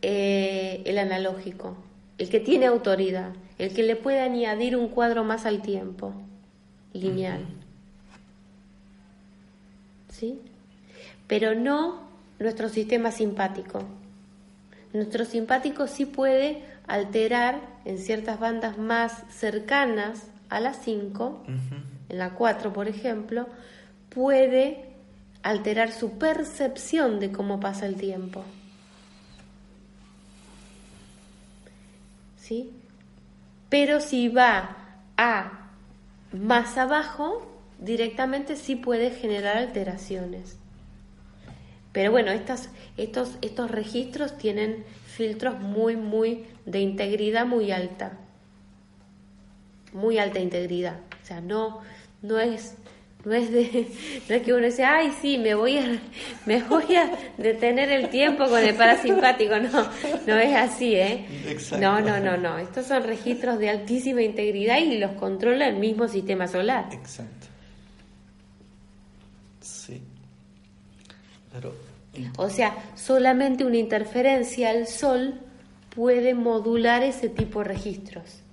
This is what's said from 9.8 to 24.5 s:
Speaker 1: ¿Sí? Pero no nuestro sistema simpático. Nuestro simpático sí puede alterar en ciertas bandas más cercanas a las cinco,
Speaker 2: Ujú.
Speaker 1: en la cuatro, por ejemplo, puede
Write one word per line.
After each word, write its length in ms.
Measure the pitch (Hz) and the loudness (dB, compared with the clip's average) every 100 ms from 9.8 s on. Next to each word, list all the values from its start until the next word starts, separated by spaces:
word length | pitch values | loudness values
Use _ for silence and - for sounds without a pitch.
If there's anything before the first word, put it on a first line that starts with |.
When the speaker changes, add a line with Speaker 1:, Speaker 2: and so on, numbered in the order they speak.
| - - - | -20 -20 -20
Speaker 1:
¿Sí? 300 | - 226 269 - - - - - - - - - | -8 -8 -8 -14 -20 -20 -20 -20 -20 -20 -20 -2
Pero 280 | 214 220 220 | 0 2 2
no 480 | 254 285 330 349 - - - - | 2 0 0 -4 -14 -20 -20 -4
nuestro 300 | 214 220 220 | -4 -2 -4
sistema 420 | 220 214 240 226 | -2 0 2 0
simpático. 720 | 214 214 196 190 196 - 202 196 - - - - - - - - - - | 0 -2 0 -4 -4 -10 -10 -10 -16 -20 -20 -20 -20 -20 -20 -20 -20 -8
Nuestro 320 | 214 214 233 233 | -4 -2 -2 -2
simpático 600 | 233 226 262 277 285 277 | -4 0 0 0 -4 -4
sí 180 | - 277 | -2 -6
puede 580 | - 269 262 285 294 - - - | 0 2 4 2 -4 -12 -20 -4
alterar 720 | 202 196 220 220 240 240 285 - - | -4 -2 0 0 2 0 -2 -8 -14
en 140 | - 190 | -10 -8
ciertas 420 | 190 220 220 214 | -4 -4 -4 -4
bandas 380 | 226 226 226 208 | -4 -2 -4 -6
más 460 | 220 233 233 226 - | -2 0 0 -4 -16
cercanas 920 | - 220 214 214 277 262 220 208 226 - - - | -6 -4 -4 0 0 2 0 -4 -8 -16 -20 -8
a 120 | 202 | -4
las 160 | 240 - | -4 -4
cinco, 600 | - 214 202 - 247 - | -6 -4 -6 -6 -6 -8
Speaker 2:
Ujú. 380 | - 131 131 143 - - - | -10 -8 -8 -10 -14 -18 -12
Speaker 1:
en 100 | 180 | -8
la 120 | 185 185 | -6 0
cuatro, 360 | 233 220 214 | 0 2 -4
por 160 | 196 202 | -4 -6
ejemplo, 600 | 208 254 220 208 226 247 - - - - - - | -6 -6 -6 -6 -6 -6 -12 -20 -20 -20 -20 -14
puede 760 | 254 262 269 262 | -2 4 6 6